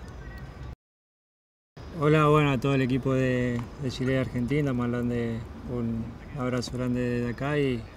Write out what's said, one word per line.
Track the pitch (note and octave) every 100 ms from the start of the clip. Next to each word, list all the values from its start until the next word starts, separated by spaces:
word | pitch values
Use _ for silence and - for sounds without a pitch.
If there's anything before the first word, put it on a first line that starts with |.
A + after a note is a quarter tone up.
| - - - - - - - - _ _ _ _ _ _ _ _ _ - - E3+
Hola, | D3 D#3 D3+
bueno, | D3+ D3
a | C3
todo | C#3 C#3
el |
equipo | C3 C3 C3+
de, | C3 C3 B2 B2 A#2+ A#2+ -
de | C3+
Chile | - C3
y | C3
Argentina, | B2+ B2 A#2+ D3 C#3+
mandarle | B2 A#2+ A#2+ A#2+ A#2+ A#2 A2+ A#2 - -
un | B2 A#2 A2+ A2+ A#2 - D3
abrazo | B2+ B2 A#2 B2
grande | B2+ B2
desde | B2 A#2+ A#2+
acá | A2+ C#3 D3
y | C#3 A#2+ A2